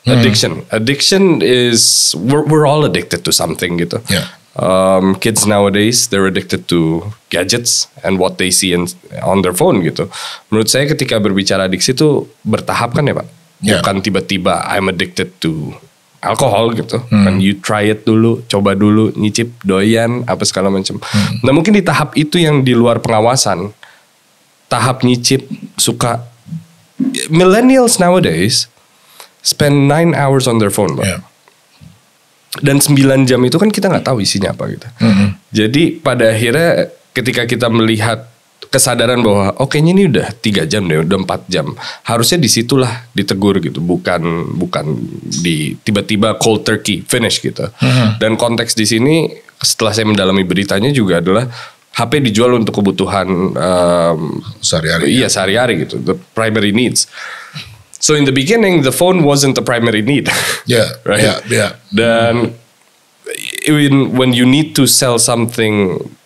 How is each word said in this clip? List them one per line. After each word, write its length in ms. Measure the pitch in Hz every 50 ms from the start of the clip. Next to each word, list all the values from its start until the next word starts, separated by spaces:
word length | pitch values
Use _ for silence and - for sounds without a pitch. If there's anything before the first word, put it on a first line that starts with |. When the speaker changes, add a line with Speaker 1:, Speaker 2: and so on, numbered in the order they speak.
Speaker 1:
Hmm. 140 | _ 120 131
Speaker 2:
Addiction. 360 | 123 110 110 104 - - 107 82 - - -
Addiction 520 | - 113 110 123 143 139 - - 196 190 196 185 160 -
is, 400 | - - 123 123 120 120 117 117 - - - - - - -
we're, 260 | 78 92 123 143 151
we're 220 | 147 147 156 151 151
all 180 | 135 147 156 147
addicted 380 | 117 85 87 85 - - 85
to 80 | - -
something 440 | - - 82 85 80 - 90 90 87
gitu. 240 | 85 87 85 - 113 -
Speaker 1:
Yeah. 240 | - 95 87 85 - - - _ _ _
Speaker 2:
Um, 580 | - - 87 92 92 95 95 95 92 95 98 95
kids 300 | 92 - 117 107 - -
nowadays, 640 | 104 107 101 101 101 95 104 104 113 127 - -
they're 180 | - 101 98 95
addicted 400 | 95 90 95 95 - - - -
to 360 | - 87 87 82 80 82 82 90 104 110 _ _
gadgets 580 | _ - 85 92 95 113 120 120 - - - - _ _ -
and 140 | - 87 98
what 180 | 92 90 92 90
they 100 | - 95 92
see 220 | 92 - - 92
in, 160 | 87 87 87 90 - _ - - - -
on 180 | - - 95 98
their 100 | 90 92 87
phone 260 | 90 156 185 143 101
gitu. 260 | 85 76 58 65 85 - - - - - - - _ _
Menurut 180 | 107 107 110
saya 160 | 110 - 127 143
ketika 300 | 147 156 - 135 - 120
berbicara 460 | 110 101 107 95 98 95 - 101 98 95
adiksi 260 | 92 92 92 - - 131
itu 320 | - 156 151 143 - - - _ _
bertahap 500 | _ 107 110 98 - - 95 101 117 120
kan 120 | - - 151
ya, 100 | 131 90
Pak? 140 | 73 - - - - _ _ _ _
Speaker 1:
Yeah. 160 | - 107 104
Speaker 2:
Bukan 220 | 87 87 104 98 98
tiba-tiba 640 | 95 107 92 95 92 - 98 92 90 95 85 87 85
I'm 220 | - - 98 98
addicted 480 | 92 90 85 95 90 - - 90 - - _
to 340 | - 82 80 78 73 64 - - - - _ _ _ _ _ _
alcohol 500 | - 95 110 117 139 127 101 101 117 117
gitu. 320 | 117 110 - - - 120 -
Speaker 1:
Hmm. 180 | - 110 104 98
Speaker 2:
Kan 100 | 95 95
you 180 | 95 95 98 101
try 260 | 98 - - 107 104 104
it 180 | 107 107 107 -
dulu, 360 | 113 110 110 113 117 113 - -
coba 280 | - - 101 101 101 98
dulu, 380 | 98 104 104 107 110 110 104 -
nyicip, 380 | - 101 107 101 - 117 120 - -
doyan, 640 | - 95 92 95 101 107 113 113 117 117 120 123 123
apa 180 | 113 92 82 104
segala 240 | - - 95 95 98
macam. 260 | 98 95 95 - 101
Speaker 1:
Hmm. 420 | 110 - - - 107 98 101 113 -
Speaker 2:
Nah 100 | 117 127
mungkin 200 | 135 165 165 214
di 80 | 208 208
tahap 340 | 170 185 143 123 151 - -
itu 200 | - 147 151 -
yang 220 | 180 165 156 147 139
di 100 | 131 127
luar 280 | 120 117 117 117 117 113
pengawasan, 760 | - 117 113 107 110 117 127 131 - 107 95 85 92 107 110 _ - - - _ _ _ _ _ _ _ _ _ _ _ _ _ _
tahap 380 | _ 123 117 113 131 127 123 127
nyicip, 400 | 123 123 120 120 - 135 127 - - - - - - _
suka, 480 | - - - 120 120 135 120 110 120 - - _ _ _ - - - - _ _ _ _ _ _ - - - - 120 - -
millennials 680 | 160 170 185 185 190 226 247 254 269 262 247 233 -
nowadays 680 | - 180 175 180 185 175 - - 165 92 113 - - - - _ _ _ _ _ _ _ _ - - - _ _ _
spend 460 | - - - - 151 143 143 143 139
nine 240 | 139 143 160 170 170 143
hours 320 | 143 143 135 135 135 123
on 140 | 131 113 113
their 100 | 107 101
phone, 240 | - - 101 90 73
Pak. 120 | 71 -
Speaker 1:
Yeah. 160 | 95 90 87 - - _ _ _ _ _ _ _ _ _ _ - - - _ _ _ _ _ _ _ _ _ _ _ -
Speaker 2:
Dan 240 | - 143 139 139 143
sembilan 420 | 143 - 147 135 135 135 135 135 135
jam 160 | 123 127 123
itu 140 | 123 127 165
kan 140 | 165 208 220
kita 180 | 208 208 202
nggak 160 | 196 156 - -
tahu 160 | - 135 110
isinya 320 | 95 - - 101 95 87
apa 120 | - - -
gitu. 200 | 55 - - - - - -
Speaker 1:
Mm-hmm. 280 | 113 113 101 98 101 101 95 - _ _
Speaker 2:
Jadi 340 | - 107 107 107 123 170 - - -
pada 300 | - - 139 123 123 117
akhirnya 420 | 110 110 110 120 117 117 156 170 170 - - - - - _ _ _
ketika 340 | _ 127 117 127 110 120 120
kita 240 | 120 123 117 120 117
melihat 560 | 113 113 113 110 113 107 107 117 110 117 - - _ _ _ _ _ _ -
kesadaran 540 | - - 131 - 131 120 120 117 117 127 120
bahwa, 320 | 117 110 101 101 98 98 -
"Oh, 100 | - 131
kayaknya 280 | 135 - 147 151 170 180
ini 100 | 190 202
udah 200 | 165 120 92 - - -
tiga 300 | - - 113 104 95 80
jam 180 | 78 90 107 92
deh, 160 | 87 78 78
udah 180 | 82 82 101 95
empat 260 | 95 87 90 87 -
jam." 260 | - - 82 71 73 - - - - - - _
Harusnya 320 | - 113 117 117 - 180
disitulah 520 | 180 135 107 - 120 113 120 139 135 127 120 113 - - -
ditegur 460 | _ 190 196 - 214 190 196 202 190 -
gitu, 200 | 82 71 - -
bukan, 400 | 82 87 87 - - 98 90 87 - 85 82 85 - -
bukan 460 | - 170 175 180 - - 76 76 71 60 57 - - - - - - 67
di 380 | - 87 82 76 76 - - -
tiba-tiba 560 | _ 117 104 101 95 - 110 98 110 110 101
cold 260 | - 117 117 110 101 95
turkey 360 | 107 110 107 - - 101 -
finish 360 | - - - 123 117 - - -
gitu. 300 | - - - - - -
Speaker 1:
Mm-hmm. 460 | - - - 127 127 127 120 107 107
Speaker 2:
Dan 160 | 117 107 110 113
konteks 400 | 107 120 120 120 117 117 113 -
di 120 | 113 110
sini 280 | 104 113 113 123 147 160 165 151 - - - - - _
setelah 380 | _ - - - - 113 107 101
saya 120 | 110 110
mendalami 360 | 107 104 98 95 95 95 98
beritanya 480 | 95 87 87 92 98 - 95 101 104 139
juga 320 | 147 131 107 92 85 85
adalah 240 | 82 90 92 110 127 123 120 - - - - _ _ _
H 100 | - - 117
P 140 | 120 139 151
dijual 340 | 135 117 101 104 120 123 123
untuk 200 | 120 110 104 -
kebutuhan, 520 | 107 101 98 90 90 95 92 101 98 90 92 92 87 92 -
em, 680 | - - 80 92 92 90 87 87 87 87 85 85 82 78 82 73 71 - - - - -
Speaker 1:
Sehari-hari, 460 | - - - 82 78 78 82 85 76 71
Speaker 2:
iya, 100 | 101 127
Speaker 1:
ya. 60 | 117 98
Speaker 2:
sehari-hari 440 | - 101 92 95 98 117 127 120 107 82
gitu, 180 | 65 - -
the 200 | 60 64 - - 87 - _ _
primary 380 | 110 110 113 107 110 101 104
needs. 340 | 101 117 127 110 - - - - - - - - - - - - - 151 - - - - - _ - -
So 160 | - - 151
in 80 | 147 143
the 80 | 135
beginning, 500 | 127 135 131 160 226 233 220 190 180 170
the 100 | 135 135
phone 300 | 123 - 175 185 190 180
wasn't 320 | 151 143 143 139 135 139 120
the 80 | -
primary 400 | 107 - 123 117 117 117 107 104
need. 300 | 104 120 147 120 82 - - - - -
<laughs> 160 | - - -
Speaker 1:
Yeah, 300 | - 120 113 104 - - - -
Speaker 2:
Right? 160 | - 101 107
Speaker 1:
yeah, 180 | 107 107 95 - -
yeah. 240 | 107 117 113 104 101 - - _ -
Speaker 2:
Dan 680 | 98 104 113 117 117 113 117 117 113 120 117 117 120 - _ _ _ _ _ _ _ _ _ _ _ _ _ - - - - - - - -
even 500 | - 151 147 147 143 135 139 131 - -
when 180 | 127 127 131
you 140 | 120 120 123
need 280 | 127 131 147 156 156 -
to 120 | - 135
sell 320 | - - - 139 127 120
something 800 | 113 - - 120 117 117 117 120 - 113 107 107 104 98 92 - - - - - _ _